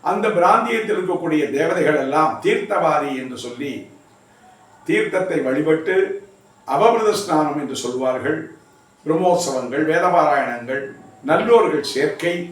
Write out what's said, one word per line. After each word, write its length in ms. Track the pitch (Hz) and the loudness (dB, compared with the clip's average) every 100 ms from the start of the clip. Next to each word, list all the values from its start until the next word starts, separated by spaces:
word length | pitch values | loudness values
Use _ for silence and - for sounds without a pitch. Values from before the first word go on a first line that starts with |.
அந்த 220 | - 202 214 175 | -2 0 0 2
பிராந்தியத்தில் 580 | 180 220 233 226 196 196 | 4 4 2 -2 -2 -2
இருக்கக்கூடிய 460 | 180 175 165 151 143 135 | -2 -4 0 0 0 0
தேவதைகள் 440 | 160 185 151 147 | 0 2 2 2
எல்லாம் 280 | 131 151 151 - | 0 0 0 0
தீர்த்தவாரி 680 | 190 220 202 190 160 147 143 131 | 0 0 0 0 2 0 -2 -6
என்று 160 | 127 120 | -8 -10
சொல்லி 280 | 120 120 139 107 - - _ _ _ _ - - - - - | -12 -8 -8 -8 -12 -20 _ _ _ _ -20 -20 -20 -20 -2
தீர்த்தத்தை 540 | 208 - 185 185 160 131 | 0 0 -2 -2 -2 0
வழிபட்டு 480 | 139 156 - - 190 196 - - - _ _ - | 0 2 0 2 0 0 -4 -12 -20 _ _ -4
அவபிரத 360 | 131 220 233 214 190 | 2 4 4 2 0
ஸ்நானம் 400 | 190 156 151 147 | 0 0 0 -2
என்று 140 | 127 131 | -6 -6
சொல்வார்கள். 560 | 120 127 131 110 151 160 - - _ _ _ _ | -6 -2 -2 -2 -2 -4 -6 -18 _ _ _ _
பிரம்மோற்சவங்கள், 800 | 147 160 180 175 - 127 123 139 156 | -2 0 2 2 0 -4 -4 -2 0
வேதபாராயணங்கள், 920 | 170 180 175 151 143 120 120 117 135 104 - - - 135 | 2 4 4 4 2 0 -6 -6 -6 -6 -14 -20 -14 0
நல்லோர்கள் 600 | 165 226 233 220 151 - | 0 6 4 4 0 -4
சேர்க்கை 400 | 127 151 - 170 175 175 | -2 -2 -2 -4 -4 -8